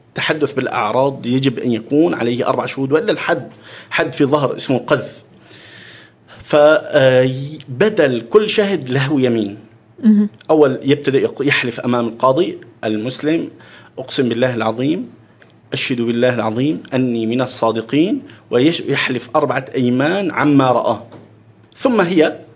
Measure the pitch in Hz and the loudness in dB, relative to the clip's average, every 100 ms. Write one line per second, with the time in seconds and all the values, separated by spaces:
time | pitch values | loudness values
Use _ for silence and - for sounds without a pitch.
0 | _ - - 156 143 135 - 120 107 127 | _ -8 -4 -2 -2 -4 -4 -4 -2 0
1 | 139 127 117 131 135 117 123 110 - 147 | 0 -2 -2 0 0 -2 -2 -2 0 0
2 | 175 151 120 120 123 127 123 131 135 156 | 2 0 -2 -2 0 -2 -2 -6 -2 0
3 | 208 160 - 170 - - - - - - | 0 -2 -2 -4 -6 -20 -20 -20 -8 -4
4 | 165 - 135 147 135 117 - 123 - 139 | -4 0 2 2 0 -4 -2 -2 0 -2
5 | - - - - - - - - - - | -4 -16 -20 -20 -20 -20 -20 -20 -20 -20
6 | - _ _ - - 151 151 156 - 147 | -20 _ _ -16 0 4 6 4 2 4
7 | 131 127 131 131 143 156 - 127 214 214 | 6 6 2 -2 -10 -14 -12 0 0 2
8 | 143 120 113 214 214 220 202 180 127 131 | 0 0 2 2 2 0 0 -2 -2 -2
9 | 135 143 123 117 101 104 - - _ - | 0 0 2 0 -2 -8 -18 -20 _ 0
10 | 226 208 208 - - 156 139 131 135 139 | 4 4 2 -4 0 4 4 4 0 0
11 | 139 131 113 - 139 127 127 - 123 123 | 2 0 0 -2 -2 0 -2 -4 -2 -2
12 | 117 113 131 139 196 - - - 113 107 | -2 0 2 2 -2 -4 -16 -10 -6 -4
13 | 120 - 147 165 - - - - - - | -6 -6 -2 -2 -4 -14 -20 -20 -20 -16
14 | - - 123 117 127 120 110 113 139 185 | -8 -2 0 2 0 0 -4 -2 -2 -2
15 | 254 - - _ - _ - - - 123 | -6 -16 -20 _ -20 _ -10 -6 -4 -2
16 | 120 117 123 120 110 113 143 - - 127 | 0 2 2 2 -2 -2 -2 -4 -4 -2
17 | 127 117 113 123 123 - 113 113 110 143 | 0 0 -2 -2 -2 -2 -2 -2 -2 0
18 | 185 269 - - - 120 151 170 113 139 | 2 0 -8 -20 -2 2 2 0 -4 -4
19 | - 123 - - 139 131 131 135 123 127 | -2 -4 -2 -2 0 -2 -4 -2 0 2
20 | 147 196 185 - 147 139 131 120 - 110 | 0 0 -2 0 2 4 4 2 0 -4
21 | - - - - _ _ _ - 269 220 | -8 -20 -20 -20 _ _ _ -4 0 2
22 | 175 190 330 - - | 2 2 2 0 -18